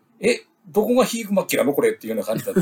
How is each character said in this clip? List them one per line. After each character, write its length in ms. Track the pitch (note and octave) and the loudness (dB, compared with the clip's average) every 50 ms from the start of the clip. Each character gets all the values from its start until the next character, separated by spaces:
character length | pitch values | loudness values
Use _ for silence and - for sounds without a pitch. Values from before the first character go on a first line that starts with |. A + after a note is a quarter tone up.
| _ _ _ - | _ _ _ -2
「え、 200 | - G#3 A#3+ - - _ _ _ _ F#3 | 0 0 0 0 -4 _ _ _ _ -4
ど 160 | C#3+ G3+ G#3+ | -2 0 2
こ 60 | G#3 B3 | 2 4
が 100 | B3+ A#3+ | 2 2
肥 180 | - - A#3 | 2 0 -6
育 120 | A3+ F#3+ G3+ | -4 -2 -2
末 100 | F#3+ E3 | -2 0
期 120 | - - - | 0 0 0
な 60 | - | 2
の？ 100 | - - | 2 2
こ 80 | - | 2
れ」 80 | - A2 | 2 0
っ 20 | - | 0
て 120 | - - | -2 -6
い 60 | A2 | -6
う 40 | A2 | -6
よ 20 | G#2+ | -4
う 20 | |
な 60 | F#2+ | -4
感 120 | - A2 - | -4 -4 -6
じ 80 | - | -4
だ 60 | - | -2
っ 40 | - | 0
た 60 | F#3+ | 0